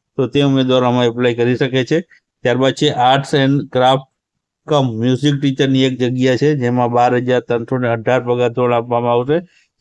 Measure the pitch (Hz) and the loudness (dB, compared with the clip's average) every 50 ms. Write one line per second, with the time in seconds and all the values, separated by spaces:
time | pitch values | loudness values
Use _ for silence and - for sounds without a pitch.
0 | _ _ _ - 131 120 123 143 143 139 135 135 131 127 127 131 123 123 120 123 | _ _ _ -4 -4 -2 0 0 2 2 2 0 2 2 2 2 2 2 2 2
1 | 123 120 113 120 123 123 117 117 117 123 123 120 147 127 127 135 123 - 156 170 | 0 0 0 0 -2 0 0 0 0 0 0 0 -2 -2 -2 -2 -2 0 -2 -2
2 | 185 _ _ _ _ _ _ _ - 123 120 123 135 135 131 - 151 147 - 123 | -4 _ _ _ _ _ _ _ -2 -2 0 2 0 0 0 0 -2 -2 0 2
3 | 123 127 135 139 139 - - 143 135 135 139 143 - - - 127 127 127 135 135 | 2 2 2 2 0 0 0 0 2 2 0 0 -2 -2 -2 0 2 2 2 0
4 | - _ _ _ _ _ _ _ _ _ _ _ _ - 151 143 135 123 113 110 | -2 _ _ _ _ _ _ _ _ _ _ _ _ -2 0 0 0 -2 -2 -2
5 | 117 127 127 120 135 147 143 139 143 139 131 135 143 135 135 131 135 131 127 123 | 0 0 0 0 0 0 0 0 -2 -2 0 0 0 0 2 2 2 0 0 -2
6 | 127 123 127 127 127 131 127 - 143 151 151 135 123 120 123 123 120 117 117 123 | -2 -2 0 0 0 0 0 2 0 0 0 0 -2 -2 0 0 0 0 2 2
7 | 120 123 123 123 123 123 127 123 - - 120 113 117 - 131 127 127 117 117 113 | 2 2 2 0 0 0 0 -2 0 -2 -4 -4 -4 -4 -4 -2 -2 -2 -2 -2
8 | 110 123 127 127 120 123 123 123 123 120 117 127 123 123 120 120 117 123 120 117 | -2 0 0 0 0 -2 -2 0 -2 -2 0 0 0 0 0 -2 -2 -2 -2 -2
9 | 120 120 120 120 123 135 151 175 180 - _ _ _ _ _ _ | 0 0 0 0 0 0 -2 -4 -4 -8 _ _ _ _ _ _